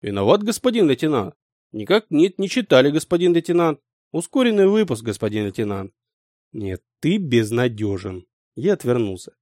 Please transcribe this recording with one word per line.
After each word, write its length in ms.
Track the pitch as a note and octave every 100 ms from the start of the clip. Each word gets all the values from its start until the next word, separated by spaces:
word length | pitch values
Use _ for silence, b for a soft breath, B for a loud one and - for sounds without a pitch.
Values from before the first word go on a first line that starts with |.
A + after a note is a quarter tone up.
«Виноват, 420 | - G2+ G2+ G3+
господин 460 | G#3 A3+ B3+ A#3 E3+
лейтенант». 460 | B2+ D#3 C#3 F#2 - _ _ _
«Никак 360 | - G#2 G3 -
нет, 280 | D3+ F#3 -
не 120 | G3
читали, 420 | - G#3+ C3 C#3
господин 420 | D3+ - F3 F3+
лейтенант. 460 | E3+ E3 E3+ E3 D3 _ _ _
Ускоренный 560 | D#3+ - C#4 B3 G#3+ G3
выпуск, 360 | G#3+ G#3 A#2
господин 420 | A2+ G2+ A2 G#2 G#2
лейтенант». 480 | G2 G#2+ G2 G2 _ _ _ _ _ _
«Нет, 300 | B2 G2 F#2 _ _
ты 180 | D3 G#3
безнадежен». 1080 | E3+ A#2+ G#2+ A#2 B2 G#2+ G#2+ G2 F#2+ F#2 - _ _ -
Я 180 | D#3
отвернулся. 600 | G3 B2 B2 G#2+ F#2 - _